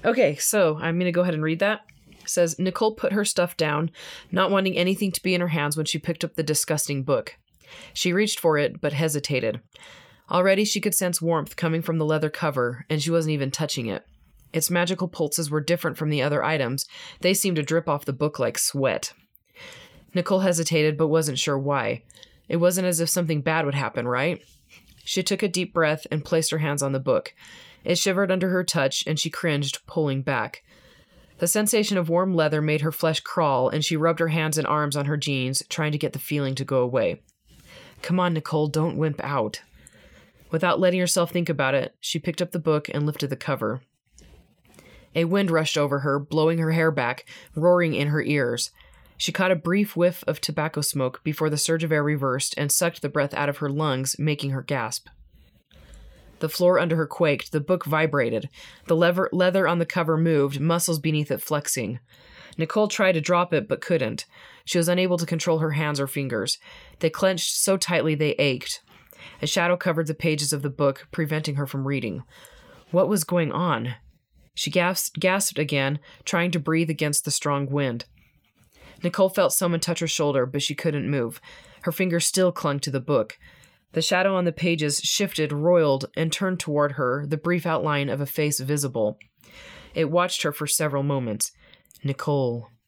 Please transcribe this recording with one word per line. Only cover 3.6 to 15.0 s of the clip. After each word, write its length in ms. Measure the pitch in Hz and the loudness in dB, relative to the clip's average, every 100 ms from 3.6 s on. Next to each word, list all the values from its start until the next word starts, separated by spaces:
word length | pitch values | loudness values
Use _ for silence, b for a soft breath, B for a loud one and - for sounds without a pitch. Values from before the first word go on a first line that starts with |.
| 156 147 165 B B B B | 0 0 -2 B B B B
not 180 | 175 190 | 0 4
wanting 240 | 196 190 170 | 4 2 2
anything 360 | 180 190 196 | 0 0 -2
to 100 | - | -2
be 100 | 185 | 0
in 60 | 180 | 0
her 80 | 175 | 0
hands 300 | 156 147 151 | 0 0 -2
when 80 | 151 | -2
she 120 | 165 | -2
picked 280 | - 165 165 | -4 -4 -4
up 100 | - | -4
the 80 | |
disgusting 600 | 151 151 - 151 - 139 | -2 -2 0 -2 -2 -4
book. 340 | 135 135 - - _ _ B B B | 0 0 -2 -18 _ _ B B B
She 180 | - 180 | -2 0
reached 260 | 180 208 - | 2 0 2
for 160 | 170 151 | 2 4
it, 240 | 147 - | 2 0
but 100 | 147 | -2
hesitated. 720 | 143 160 147 - 135 113 - _ B B B B B B | 0 0 0 -2 -2 -2 -4 _ B B B B B B
Already 360 | 180 190 190 208 | 2 4 4 2
she 160 | 202 | 0
could 120 | 202 | 0
sense 280 | - 180 170 | 0 -2 -2
warmth 340 | 165 160 131 - | 0 0 -2 -4
coming 260 | 165 160 | -2 0
from 160 | 165 160 | 0 0
the 80 | 156 | 2
leather 240 | 156 151 | 0 0
cover, 560 | - 160 135 120 123 - | -2 -2 0 -2 -4 -4
and 120 | 151 | -2
she 80 | 151 | 2
wasn't 220 | 165 156 | 0 2
even 180 | 151 135 | -2 -2
touching 340 | - 156 - 113 | -2 -4 -4 -4
it. 180 | 95 _ _ _ _ _ | -6 _ _ _ _ _
Its 180 | 165 - | -4 0
magical 380 | 175 175 185 | 0 0 -2